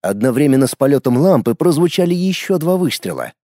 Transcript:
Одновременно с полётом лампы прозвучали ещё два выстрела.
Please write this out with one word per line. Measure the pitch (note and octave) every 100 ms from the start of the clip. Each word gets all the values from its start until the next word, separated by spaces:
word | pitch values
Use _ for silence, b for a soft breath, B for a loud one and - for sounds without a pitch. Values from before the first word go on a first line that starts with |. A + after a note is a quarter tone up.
Одновременно | F#2 G2+ B2 A#2+ D3 C3 C3
с |
полётом | - C#3 C#3 B2+ B2
лампы | F3 D#3 A#2
прозвучали | A#2 F3 D3+ F3 - F3
ещё | F3+ F#3 F3+ - F#3
два | D#3+ F#3
выстрела. | E3 - F#2+ C#2 B1 _